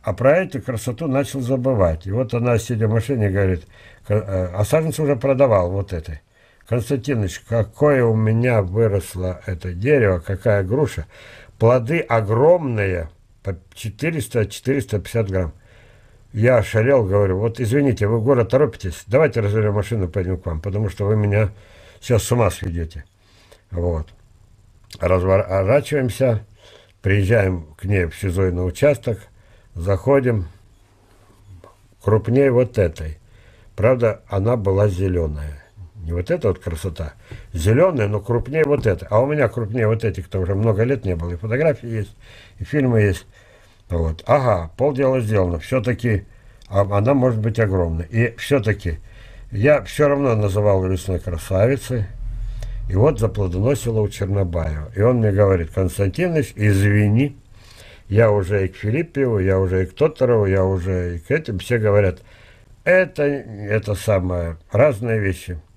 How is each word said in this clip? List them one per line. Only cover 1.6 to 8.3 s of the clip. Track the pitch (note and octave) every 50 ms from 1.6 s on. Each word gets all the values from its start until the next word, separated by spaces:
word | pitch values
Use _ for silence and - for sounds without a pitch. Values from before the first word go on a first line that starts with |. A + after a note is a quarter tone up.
| B2 C3+ C3 G#2+ F#2 E2+ D#2+ D#2+ -
И | G2
вот | G2 A#2+ C3 A2+ -
она, | A#2+ A#2 B2 A#2+ G#2+
сидя | A2 - A#2+ G#2+ A2+ G#2+
в |
машине, | A2 A2+ G#2+ - C#3+ A#2 G#2 G2+
говорит, | F#2+ G2+ G2 F#2+ F#2 E2 - _ - - - - - _ _
«к-, | - G#2
э, | G#2+ F#2 G2 F#2+ F#2 F#2 F2
а | F2 F#2 G#2
саженцы | - D3 D#3+ D#3+ D#3+ - -
уже | D#3 C#3 C#3+
продавал | A2+ - C#3 C3+ B2+ C#3 B2+ G#2+ G2 F2 F2
вот | F#2 G2 G2 -
этой». | F#2 E2 D#2+ E2 D#2 - _ _ _ _ _ _ _ _ _ -
Константинович, | A#2 B2 A2 - D3 B2+ - C#3+ C#3 A2+ G2+ F2 - - _
какое | - A2+ A#2 G#2 - - - D3 D3+ C#3+ C3
у | B2 A2+ A2
меня | A2 A2 A2